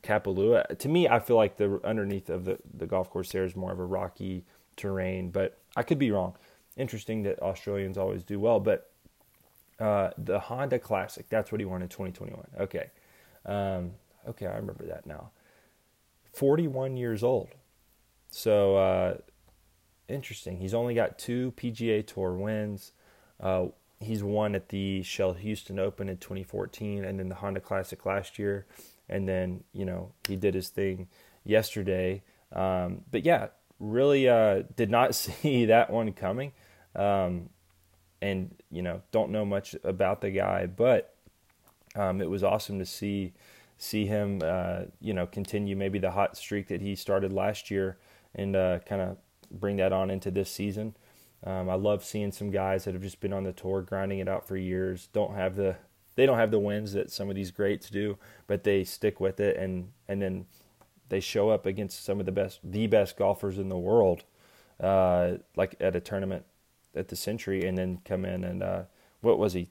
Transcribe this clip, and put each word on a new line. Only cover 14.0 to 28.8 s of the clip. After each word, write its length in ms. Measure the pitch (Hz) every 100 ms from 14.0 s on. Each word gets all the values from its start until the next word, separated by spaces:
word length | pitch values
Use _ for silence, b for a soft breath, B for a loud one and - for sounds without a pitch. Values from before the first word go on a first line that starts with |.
| _ _ -
okay, 180 | - 92
I 100 | 107
remember 280 | 98 - 82
that 180 | 80 -
now. 260 | 76 - b b b b b b b _ _ _
Forty-one 640 | - 139 156 165 131 135 127
years 260 | 120 110
old. 260 | 120 123 87 - _ _ _ _ _ _ _
So, 480 | - 113 104 98 98
uh, 400 | 95 92 92 87 - _ _ _ _ _ _ _ -
interesting. 500 | 135 131 107 - 90
He's 160 | 95
only 220 | 113 123 117
got 240 | 104 -
two 320 | - 123 127
P 200 | - 123
G 200 | 110 113
A 120 | 107
Tour 300 | 107 - 92
wins. 580 | 90 101 107 104 98 - b b b b -
Uh, 280 | 95 92 90 - _ _
he's 240 | 110 110
won 320 | 101 104 107 98
at 140 | -
the 340 | 98 98 95
Shell 300 | 90 - 95
Houston 460 | 90 104 104 - 95
Open 300 | 95 - 98
in 80 | 92
twenty 260 | - 95
fourteen 600 | 92 104 95 - 104 101
and 160 | 95 98
then 100 | 92
the 60 | 92
Honda 240 | 101 95
Classic 460 | - 98 92 92 101
last 340 | 98 95 -
year. 260 | 101 98 - B